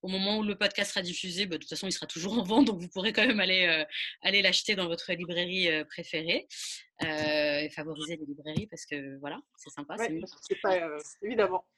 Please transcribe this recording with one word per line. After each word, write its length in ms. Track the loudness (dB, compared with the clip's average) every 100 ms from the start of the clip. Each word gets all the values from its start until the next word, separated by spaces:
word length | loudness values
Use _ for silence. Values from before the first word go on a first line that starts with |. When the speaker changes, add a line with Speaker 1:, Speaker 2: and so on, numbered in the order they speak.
Speaker 1:
au 40 | -4
moment 280 | -2 0 0
où 60 |
le 120 | 0 0
podcast 360 | 0 2 -2
sera 100 | -2
diffusé, 460 | -4 -4 -6 -4 -2
bah, 80 | -4
de 40 |
toute 80 | -6
façon, 180 | -6 -4
il 40 |
sera 140 | -4 -6
toujours 320 | -6 -2 -2
en 60 |
vente, 220 | 4 6 6
donc 140 | 4
vous 100 | -4
pourrez 220 | -2 0
quand 120 | 4 4
même 140 | 4
aller, 260 | 4 6 6
euh, 180 | 4 0 -4 -8 -2
aller 220 | 2 4
l'acheter 320 | 4 4 2 0
dans 100 | 0
votre 260 | -2 -2
librairie, 560 | -4 -2 -2 0 2 2
euh, 140 | 2 -2
préférée, 640 | -10 -6 -4 0 0 -2 -12 -10 -10 -14 _
euh, 540 | -4 0 2 2 2 2
et 80 | -2
favoriser 440 | -6 -8 -8 -6 -6
les 80 | -8
librairies 400 | -10 -4 -4 -6
parce 180 | -12 -10
que, 320 | -8 -8 -10
voilà, 220 | -10 -10 -14 _
c'est 140 | -18
sympa, 240 | -14 -10 -4
Speaker 2:
Ouais, 100 | -2
Speaker 1:
c'est 80 |
mieux. 60 | -2
Speaker 2:
parce 140 | -8
que 60 | -14 -6
c'est 140 | -2
pas, 140 | 2 2
euh, 240 | 0 -8 -12 -10
évidemment. 420 | -6 2 2 2 -6